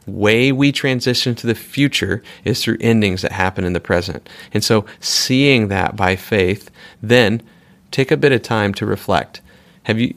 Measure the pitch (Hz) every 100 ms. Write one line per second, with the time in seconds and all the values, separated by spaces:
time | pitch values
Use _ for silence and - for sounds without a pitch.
0 | - 98 104 113 131 135 143 139 139 127
1 | 127 120 131 113 117 110 - - 143 -
2 | 98 - - - - 120 - 110 117 113
3 | 104 92 - 98 92 95 90 87 - 90
4 | 87 - - - - 107 - 110 - -
5 | - - - 127 143 131 104 98 87 107
6 | 92 95 - 107 90 104 - - - -
7 | 107 123 110 113 - _ _ _ - -
8 | 135 151 143 127 - 113 101 98 104 98
9 | - 87 - - - - _ _ - 110
10 | 123